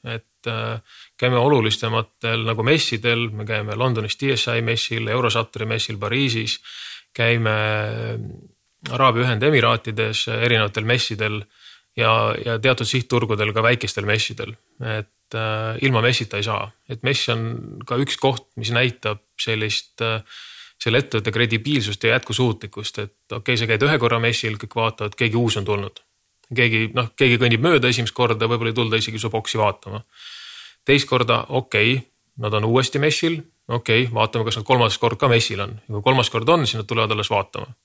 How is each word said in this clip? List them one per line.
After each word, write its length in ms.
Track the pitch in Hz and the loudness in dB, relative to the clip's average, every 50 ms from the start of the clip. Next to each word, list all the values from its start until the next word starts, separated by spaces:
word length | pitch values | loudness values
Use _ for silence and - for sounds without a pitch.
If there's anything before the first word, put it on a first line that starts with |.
| _ | _
Et, 420 | 127 117 113 - _ _ _ _ 117 | -8 -10 -10 -10 _ _ _ _ -6
äh, 300 | 113 113 113 110 113 117 - _ - - - - _ _ | -6 -4 -4 -4 -6 -8 -10 _ -20 -20 -20 -20 _ _
käime 160 | - 127 127 123 | 0 2 4 4
olulistematel 1040 | 120 139 147 131 110 110 107 - - 113 113 113 110 - _ _ - 113 113 113 113 | 4 6 6 4 4 2 0 0 -2 -2 0 -2 -2 -4 _ _ -4 -4 -2 -2 0
nagu 180 | 113 117 110 110 | -2 -2 0 2
messidel, 640 | 123 151 160 151 - 123 107 107 120 120 117 117 113 104 | 4 4 4 2 0 -2 -2 0 0 0 2 0 -4 -4
me 100 | 107 107 | -6 -6
käime 320 | 104 113 107 107 107 104 | -4 -4 -4 -4 -4 -2
Londonis 400 | 104 123 131 123 110 107 104 - | 0 0 0 2 0 -2 -4 -4
T 140 | - - 135 135 120 | -4 -2 -2 0 0
S 160 | - - 120 | 0 0 -2
I 80 | 117 | -2
messil, 480 | 117 113 117 110 - - 117 113 113 107 | 0 0 0 -2 -2 -4 -4 -4 -4 -2
Eurosatri 560 | 107 123 123 117 - 117 113 - - 117 113 | -2 0 0 2 0 0 -2 -4 -6 -8 -4
messil 320 | 110 110 110 110 - 107 101 | -4 -2 -4 -4 -4 -6 -6
Pariisis, 600 | 101 107 113 131 139 135 113 117 110 113 - - _ - - - - - - - - _ | -4 -2 0 0 0 0 0 -2 -2 -4 -6 -6 _ -18 -18 -16 -16 -16 -16 -18 -20 _
käime 440 | _ - 117 117 117 117 113 110 107 107 107 107 107 107 107 107 110 110 113 113 113 113 110 - - - - - _ _ _ _ _ _ - 127 | _ 0 2 2 4 2 2 2 0 0 0 0 0 -2 -2 -4 -4 -6 -6 -6 -6 -6 -8 -10 -12 -14 -18 -20 _ _ _ _ _ _ -12 -8
Araabia 340 | 127 123 135 131 117 113 123 | 0 4 4 4 4 4 2
Ühendemiraatides 1000 | 127 120 107 113 147 156 131 117 117 117 110 - 113 107 107 110 107 110 - - - | 0 0 2 2 2 4 4 4 4 2 0 -2 -6 -4 -4 -4 -2 -2 -4 -4 -4
erinevatel 560 | 113 110 113 120 117 113 107 104 101 113 107 113 | -2 -2 2 2 2 2 2 0 -2 -4 0 0
messidel 540 | 120 127 - - 113 101 107 107 107 107 101 _ _ _ - - - - _ _ _ - | 0 0 0 -2 -4 -4 -4 -4 -4 -6 -10 _ _ _ -20 -20 -20 -20 _ _ _ 0
ja, 380 | 117 110 113 113 110 110 107 - - | 2 4 4 4 2 2 0 -2 -2
ja 140 | 120 113 110 | -4 -4 0
teatud 260 | 107 131 131 - 120 110 | 2 2 2 2 0 0
sihtturgudel 640 | - 131 120 - - 117 117 107 110 101 107 107 | 0 -2 0 2 0 0 2 2 0 0 0 0
ka 120 | 104 113 110 | 0 2 4
väikestel 400 | 113 123 120 - 101 - - 101 104 | 4 2 2 0 -4 -4 -4 -2 0
messidel. 460 | 104 107 - - 110 - - - 113 _ _ _ _ _ | 0 0 0 -2 -6 -8 -10 -12 -12 _ _ _ _ _
Et, 560 | 127 113 110 107 101 _ _ _ _ _ - | -8 -6 -6 -6 -6 _ _ _ _ _ -8
äh, 400 | 113 110 110 110 110 110 110 113 113 | -6 -4 -2 -4 -4 -4 -4 -4 0
ilma 240 | - 135 127 113 110 | 2 2 4 4 4
messita 320 | 120 127 - 117 104 - 104 | 4 2 2 -2 -4 -4 -4
ei 80 | 101 110 | -4 -2
saa. 220 | 107 104 104 110 - _ _ - | -2 -4 -4 -8 -12 _ _ -14
Et 140 | 127 117 - | -14 -6 -2
mess 240 | 127 135 127 - - 117 | -2 0 0 0 -2 -2
on 480 | 113 113 113 117 120 110 110 - - - | -2 -2 -6 -6 -8 -10 -12 -14 -14 -8
ka 120 | - 123 120 | -4 -2 -2
üks 180 | 143 135 - - | -2 -2 -2 0
koht, 240 | - 135 127 113 - _ _ | 2 0 0 0 -6 _ _
mis 140 | - 117 107 | -8 -6 -2
näitab 540 | 117 120 127 127 117 - - 110 107 104 _ _ _ - | 0 2 2 2 0 -4 -6 -6 -6 -6 _ _ _ -8
sellist, 560 | - - 113 110 107 107 101 - - - _ - 117 | -4 -4 -2 -2 -2 -2 -4 -4 -6 -8 _ -6 -4
äh, 160 | 113 113 110 104 _ - - - - - - - - _ _ | -2 -2 -4 -6 _ -20 -20 -20 -20 -20 -20 -20 -20 _ _
selle 220 | - 117 110 127 | -2 2 2 2
ettevõtte 320 | 139 143 - 110 101 113 101 | 2 2 -2 -2 0 0 0
kredibiilsust 720 | 110 120 113 117 127 107 139 147 139 107 107 101 - - | 0 0 2 0 -2 -2 0 0 0 0 -2 -4 0 2
ja 80 | 113 117 | 2 2
jätkusuutlikkust, 880 | 127 - - 113 - 127 123 107 - - 101 - - 107 - - - 104 | 2 0 -2 0 2 2 2 2 -2 -6 -14 -12 -10 -10 -8 -6 -6 -8
et 380 | 104 _ _ _ _ - 117 | -10 _ _ _ _ -12 -8
okei, 160 | 107 - 123 110 | -2 -2 0 0
sa 100 | 117 113 | 2 0
käid 160 | 113 107 135 | 2 4 4
ühe 140 | 143 156 143 | 4 4 4
korra 240 | 120 117 117 117 | 2 2 2 2
messil, 340 | 113 120 117 - - 113 107 101 | 0 0 0 0 -2 -4 -6 -6
kõik 160 | - 104 - 117 | -10 -8 -4 -2
vaatavad, 380 | 113 113 107 - 110 104 - - | -2 -2 -2 -4 -8 -8 -4 0
keegi 180 | 123 120 107 | 0 0 2
uus 220 | 117 120 113 101 110 | 2 2 2 0 -2
on 80 | 98 | -2
tulnud. 340 | 95 104 101 98 98 - - _ _ _ _ _ _ _ _ _ _ | -2 -2 -2 -4 -8 -12 -18 _ _ _ _ _ _ _ _ _ _
Keegi, 380 | 127 117 123 120 110 110 113 110 113 127 | 0 2 2 4 4 2 0 0 -2 -4
noh, 140 | 123 110 _ | -4 -4 _
keegi 220 | - 143 131 120 113 | 2 4 4 4 4
kõnnib 240 | 127 123 117 110 | 4 4 2 4
mööda 300 | 123 170 175 143 123 123 | 4 4 4 4 4 2
esimest 240 | 123 113 117 110 - - | 2 0 -2 -4 0 0
korda, 300 | 123 117 113 110 113 110 | 0 0 2 0 0 0
võib-olla 220 | 120 113 117 113 | 0 0 -2 -2
ei 20 | 113 | -2
tulda 240 | 120 120 113 110 113 | -2 -2 0 0 0
isegi 220 | 110 - 110 110 | -2 -2 -6 -6
su 80 | 104 113 | -6 -4
boksi 300 | 104 110 104 - - 113 | -4 -4 -4 -4 -2 0
vaatama. 400 | 107 104 95 - - 101 98 107 110 _ _ - - - - - - - - - - - - _ | 0 0 0 -4 -10 -12 -12 -12 -12 _ _ -20 -20 -18 -18 -18 -18 -18 -18 -20 -20 -20 -20 _
Teist 240 | _ - 135 143 135 | _ 2 4 4 4
korda, 380 | - - 127 120 110 117 113 117 - 135 | 2 2 2 2 2 2 0 0 -2 -4
okei, 380 | 127 127 _ - 107 104 113 127 135 120 _ _ _ _ _ _ - | -4 -4 _ 0 2 2 2 2 0 -4 _ _ _ _ _ _ -6
nad 140 | 117 107 104 107 | -4 -2 0 0
on 80 | 104 | 0
uuesti 320 | 113 117 127 131 - - 143 | 2 2 2 2 2 0 0
messil, 380 | 143 156 151 - - 165 170 160 143 _ _ _ _ - | 0 0 0 2 0 -2 -2 -2 -8 _ _ _ _ -6
okei, 380 | 113 117 - - 113 113 127 123 | -6 -4 0 2 2 2 2 2
vaatame, 380 | 113 110 107 110 - 120 110 113 | 0 0 0 0 0 -2 -2 -2
kas 100 | - 113 | -4 -4
nad 80 | 107 | 2
kolmas 320 | - 131 123 120 110 98 - | 2 4 4 4 2 2 2
kord 220 | - 120 - - | 0 0 0 2
ka 80 | - 139 | 2 4
messil 320 | 120 117 113 - 104 98 | 4 4 4 2 -4 -6
on. 140 | 101 101 107 107 _ | -6 -8 -8 -14 _
Ja 100 | - 110 | -10 -8
kui 80 | 104 101 127 | -2 2 2
kolmas 240 | 131 131 117 - - | 4 4 2 2 0
kord 160 | 117 113 113 | -2 2 4
on, 160 | 165 170 147 | 4 4 4
siis 140 | 113 - 113 | 0 -2 -4
nad 80 | 107 104 | -4 -2
tulevad 240 | 120 113 113 107 110 | 0 0 2 2 0
alles 160 | 104 104 - | -2 -2 0
vaatama. 380 | 107 101 95 - - 101 104 - 123 _ _ | 0 -2 -2 -2 -6 -10 -10 -10 -16 _ _